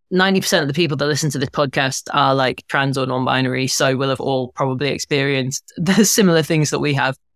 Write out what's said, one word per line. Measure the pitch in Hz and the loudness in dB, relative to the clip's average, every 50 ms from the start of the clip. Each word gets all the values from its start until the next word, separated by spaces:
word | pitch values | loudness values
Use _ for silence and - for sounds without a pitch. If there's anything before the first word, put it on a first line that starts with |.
| _ - | _ -4
Ninety | 185 180 185 196 190 190 | 0 2 2 4 2 2
percent | - - - 175 151 | 0 2 0 0 0
of | 139 | 0
the | 139 | 0
people | 160 175 147 151 | 0 0 0 0
that | 139 143 | -2 -2
listen | 147 151 135 - 151 | -2 -2 0 -2 -2
to | 139 135 | -2 -2
this | 127 - | -4 -4
podcast | - - 147 135 - 151 139 131 - - - - - | -2 -2 -2 0 0 -2 -2 -2 -2 -6 -8 -4 0
are, | 147 139 135 135 | 0 2 2 2
like, | 135 131 127 127 - - - | 2 0 -2 -2 -4 -10 -4
trans | - 143 139 139 131 139 | -2 0 0 0 0 -2
or | 131 | -2
non-binary, | 131 127 131 127 131 127 127 131 127 127 131 131 131 | -2 -2 -2 -2 0 0 0 0 0 -2 -2 -2 -2
so | - - 147 135 131 | -2 0 0 0 0
we'll | 123 135 135 | 0 0 -2
have | 135 - | -2 -2
all | - 139 135 131 127 123 - | -2 -2 -2 -2 -2 -4 -4
probably | - 143 135 131 127 143 139 | -4 -4 -4 -2 -2 -2 -4
experienced | - - - - 156 139 139 139 139 135 127 131 139 - _ - - | -4 -4 -6 -2 -2 0 0 0 0 -2 -2 -4 -6 -8 _ -12 -8
<laughs> | |
the | - 170 175 185 196 208 | -6 -2 0 4 4 4
similar | 180 - - 202 180 165 160 151 | 4 4 4 4 4 4 4 2
things | - 165 156 151 - | 2 2 2 2 0
that | 151 143 | 0 -2
we | 139 147 143 | -2 0 0
have. | 135 127 135 139 - _ _ _ | 0 0 -2 -2 -6 _ _ _